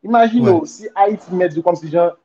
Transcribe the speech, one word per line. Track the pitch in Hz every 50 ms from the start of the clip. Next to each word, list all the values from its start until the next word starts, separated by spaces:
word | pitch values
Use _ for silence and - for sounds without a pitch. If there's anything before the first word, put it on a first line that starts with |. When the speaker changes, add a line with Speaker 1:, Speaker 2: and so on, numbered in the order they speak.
| _
Speaker 1:
Imajine, | 208 233 233 233 226 220 247 233 208
Speaker 2:
Ouais. | 180 165 151
Speaker 1:
si | - - - 214 214 _
Ayiti | 190 196 208 214 196 - - 180
mèt | 180 180 175 151
di | 165
kòm | 165 180 170
si | 156 156
jan | 156 147 170 170 170 165 _ _